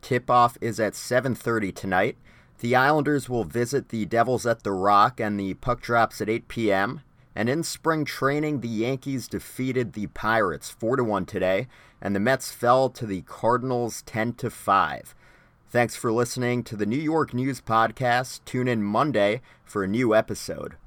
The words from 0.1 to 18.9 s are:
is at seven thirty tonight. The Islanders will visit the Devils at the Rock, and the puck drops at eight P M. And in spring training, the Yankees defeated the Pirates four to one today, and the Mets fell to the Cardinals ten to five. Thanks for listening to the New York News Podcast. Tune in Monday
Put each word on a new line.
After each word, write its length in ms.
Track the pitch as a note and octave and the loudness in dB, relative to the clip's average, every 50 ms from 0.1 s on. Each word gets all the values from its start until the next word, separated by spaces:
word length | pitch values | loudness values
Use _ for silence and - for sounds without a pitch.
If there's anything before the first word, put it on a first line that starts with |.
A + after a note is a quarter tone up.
| C3 B2 B2 - B2+ B2 A#2+ A#2+ - - | -2 -2 0 4 6 6 6 6 2 -2
is 180 | - A#2 G#2+ G#2+ | -6 -6 -2 0
at 160 | A2 G2+ - | -2 -2 -2
seven 400 | - - - A#2+ B2 A#2+ C3+ A#2 | -6 -6 0 0 0 2 0 -4
thirty 380 | - - A#2+ A#2 A2+ G#2+ F#2 - | -2 -2 -2 0 0 0 -2 -6
tonight. 440 | - - G2 F#2 F2+ G2 B2 C#3+ _ - - - - - _ _ _ | -6 -4 0 2 2 2 0 -2 _ -18 -20 -20 -20 -20 _ _ _
The 160 | - A#2+ A#2+ | -2 2 4
Islanders 520 | B2 C3 C#3+ D#3 D#3 C#3 D3 D3 C#3+ B2+ - | 4 4 4 4 2 2 2 0 0 -2 -2
will 140 | B2 A#2+ G#2+ | -2 -2 -2
visit 460 | D#2+ - A#2+ A#2+ A#2+ - C3 - _ | -2 -2 -2 -2 0 0 -4 -4 _
the 160 | - A2+ G#2+ | -6 -6 -4
Devils 420 | E2 A2 A2+ A#2 B2 B2+ A2+ G#2+ | 0 2 2 2 4 2 0 0
at 160 | A#2+ A2+ - - | 0 -2 0 -2
the 80 | G#2 | -2
Rock, 480 | G2+ F#2 F#2 G2+ G#2 G2+ G#2 A#2+ B2 - | -2 2 4 6 6 8 6 6 4 -2
and 220 | A#2 G#2+ G#2 G2+ | -4 -2 -2 -2
the 140 | G2 F#2+ F#2 | -2 -4 -6
puck 260 | - - - A#2+ B2 | -4 -2 -4 -4 -4
drops 400 | - - A#2 A#2 A2+ G#2+ - - | -2 0 2 2 2 2 0 -6
at 80 | G#2+ G2 | -2 -2
eight 180 | A2 A#2 - | -2 -2 -4
P 240 | _ - A2+ A2+ G#2 | _ -6 -2 0 2
M. 300 | G2 F#2+ G2 A2 D#3 D#3+ - _ _ _ - _ _ | 2 2 2 0 -4 -8 -14 _ _ _ -20 _ _
And 140 | - G#2+ A#2 | -2 -2 0
in 160 | C3 E3 E3 | 0 -2 -2
spring 400 | - - - _ E3 D#3+ D#3 D3 | -6 -8 -4 _ 0 0 0 -2
training, 560 | - - - - C3+ C#3+ D3+ D#3 D3+ D3+ C3+ | -4 -4 -2 -2 0 0 0 -2 -2 -2 -4
the 80 | A2+ A#2 | -4 -4
Yankees 580 | A#2 G#2 A2 A#2+ C3+ C3 - C#3 C3+ B2+ A2 | -2 -2 0 0 -2 -4 -4 -6 -6 -6 -6
defeated 680 | - - G2 - - - - B2+ C3 B2+ B2+ B2 G2 - | -6 -8 -10 -10 -10 -8 -6 -4 -2 -2 -2 -2 -4 -6
the 120 | G#2+ G2+ F2+ | -8 -8 -8
Pirates 640 | - - - A2 A2+ A#2 G#2+ F#2 D#2 C#2 - - | -8 -6 -2 0 2 2 2 0 -2 -6 -10 -16
four 240 | - _ - A2 B2+ | -12 _ -4 -2 0
to 80 | C3+ B2 | 0 0
one 240 | A2+ G#2 G2 F#2 | 0 0 -2 -2
today, 400 | - - G2 F2+ F#2 F#2+ G2 B2+ - - - - - _ _ | -4 -4 -2 0 2 2 0 -2 -4 -12 -20 -20 -20 _ _
and 140 | - G2 G2+ | -4 -2 0
the 60 | G2 | 0
Mets 320 | G2+ B2 C3+ B2+ - - - | 2 2 0 0 -2 -10 -10
fell 360 | - - A#2+ B2 C3 C3+ B2+ | -2 2 4 4 4 4 2
to 140 | B2+ - B2+ | -2 -6 -8
the 180 | G#2+ G2 F2+ - | -6 -6 -8 -8
Cardinals 800 | - - - - A2+ A#2+ B2 A#2+ C3 B2+ A#2+ A#2+ A2+ G#2 - - | -12 -14 -2 0 2 2 2 0 -2 -2 -2 -2 -4 -6 -10 -16
ten 320 | - - A2+ A2 A#2 A#2+ | -8 -4 -2 -2 -2 -4
to 140 | - - A#2 | -4 -8 -8
five. 640 | - - - - G2 G2 F2+ D2+ C#2 - - - - - - - - - _ _ _ _ _ _ | -8 -6 0 2 4 4 4 2 -2 -8 -12 -18 -20 -20 -20 -20 -20 -20 _ _ _ _ _ _
Thanks 260 | - A#2+ A#2+ A2+ - | 0 0 0 0 -2
for 160 | - - B2 A2 | -4 -2 0 2
listening 500 | A#2 A#2+ A#2+ - B2+ B2 B2 B2 B2 A#2+ | 2 0 0 -2 -4 -2 0 0 -2 -4
to 120 | - A#2+ | -6 -4
the 100 | G2+ G#2+ | -4 -2
New 80 | G2+ A2+ | -2 -2
York 400 | C#3+ D#3+ D3+ D#3+ D#3+ D3 A#2 - | -2 -2 0 0 0 0 0 -2
News 260 | A#2+ B2+ C#3 C3+ - | -4 -2 -2 -4 -6
Podcast. 840 | - - A2+ A2+ A2+ A2+ - - C3 B2 A#2+ B2 C3 B2 - - _ | -4 0 2 4 4 2 0 -2 0 2 2 2 0 -4 -10 -16 _
Tune 240 | - - B2+ B2 B2+ | -6 -4 -2 0 2
in 160 | A#2+ A2+ G#2 | 0 0 0
Monday 560 | G2+ | 0